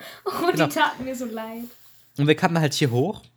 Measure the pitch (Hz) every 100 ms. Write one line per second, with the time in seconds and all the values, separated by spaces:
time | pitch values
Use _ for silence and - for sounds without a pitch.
0 | - - 392 - 349 160 226 311 302 -
1 | 262 247 240 220 220 233 240 - - _
2 | _ - 147 151 185 170 151 - 143 120
3 | 165 - -